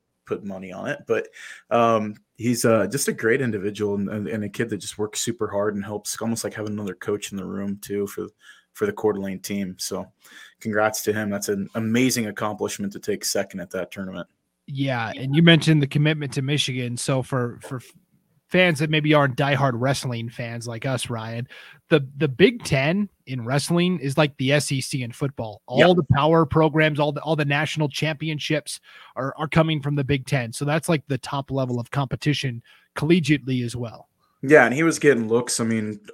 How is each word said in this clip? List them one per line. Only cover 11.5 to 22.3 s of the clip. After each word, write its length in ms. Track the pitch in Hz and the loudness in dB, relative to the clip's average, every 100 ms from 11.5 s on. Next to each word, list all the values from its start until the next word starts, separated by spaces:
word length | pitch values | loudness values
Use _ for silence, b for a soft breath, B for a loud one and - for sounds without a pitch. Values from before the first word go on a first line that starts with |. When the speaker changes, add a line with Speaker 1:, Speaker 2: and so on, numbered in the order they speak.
| 101 98 | -4 -4
Speaker 1:
amazing 520 | 113 113 117 127 123 107 | -4 0 2 2 2 -2
accomplishment 640 | 98 107 101 104 - 98 | -4 -6 -4 -6 -4 -8
to 80 | 101 | -6
take 240 | - 95 | -6 -4
second 360 | - 104 98 95 | -2 -2 -4 -8
at 100 | 87 | -8
that 200 | 92 85 | -8 -8
tournament. 380 | 101 95 90 85 _ _ _ - | -10 -10 -10 -14 _ _ _ -10
Speaker 2:
Yeah. 460 | 135 135 123 113 - | -4 -2 -2 -4 -6
And 180 | 135 | 0
you 80 | 147 | 6
mentioned 400 | 170 165 160 156 | 8 8 6 4
the 40 | 139 | 2
commitment 460 | 143 151 156 143 | 2 0 0 -4
to 80 | 143 | -4
Michigan. 540 | 131 147 - 127 120 120 | -2 -2 -2 -4 -6 -6
So 260 | - 131 | -2 -2
for, 360 | - 131 120 - | -2 -4 -4 -8
for 140 | - 127 | -12 -12
f-, 160 | - _ _ _ _ _ _ | -12 _ _ _ _ _ _
fans 320 | 180 180 139 | 4 4 4
that 100 | 156 | 2
maybe 240 | 156 151 | 2 6
aren't 240 | 151 139 123 | 6 4 2
diehard 360 | 139 135 139 | 0 2 2
wrestling 540 | 117 131 135 131 117 117 | 2 0 0 -4 -6 -6
fans 380 | - 117 117 117 | -8 -10 -10 -10
like 200 | 113 135 | -6 -4
us, 240 | 127 - | -4 -4
Ryan, 360 | 117 110 117 127 B B B - | -6 -6 -8 -10 B B B 2
the, 180 | 156 135 139 | 2 2 -2
the 120 | |
Big 340 | 156 | -2